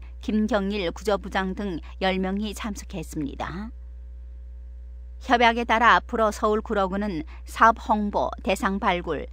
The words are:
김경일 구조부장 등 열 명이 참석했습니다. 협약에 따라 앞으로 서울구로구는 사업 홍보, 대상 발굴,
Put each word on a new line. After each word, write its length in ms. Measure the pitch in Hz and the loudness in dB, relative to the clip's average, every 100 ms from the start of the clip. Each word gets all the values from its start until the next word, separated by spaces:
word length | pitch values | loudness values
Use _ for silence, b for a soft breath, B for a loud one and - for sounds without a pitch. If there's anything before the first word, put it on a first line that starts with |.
| B B | B B
김경일 720 | - 214 214 214 196 208 170 | -2 0 2 2 0 -2 -2
구조부장 640 | - 185 196 185 196 190 185 | -2 0 -2 0 -2 -2 -4
등 240 | 202 156 B B | -6 -6 B B
열 160 | 190 185 | 0 0
명이 340 | 185 196 214 | 0 -2 -4
참석했습니다. 1160 | 190 226 196 - 190 156 160 139 - - 165 220 - - - - - - - - - - - - - - - | -6 -8 -8 -10 -10 -8 -6 -6 -6 -8 -6 -10 -12 -14 -14 -14 -14 -14 -14 -14 -14 -14 -14 -14 -14 -14 -10
협약에 440 | - 240 233 233 233 | 2 6 6 6 4
따라 300 | 226 233 233 | 6 8 8
앞으로 360 | - 233 214 | 6 2 2
서울구로구는 920 | 202 220 214 - 202 190 196 208 165 B B - | 2 2 2 2 0 0 0 -2 -4 B B -12
사업 300 | - 220 226 - | 6 6 6 2
홍보, 400 | 214 208 190 131 - | 2 2 0 -2 -2
대상 360 | - 190 196 196 | -2 0 0 0
발굴, 480 | 202 180 180 143 120 | 0 0 -2 -4 -6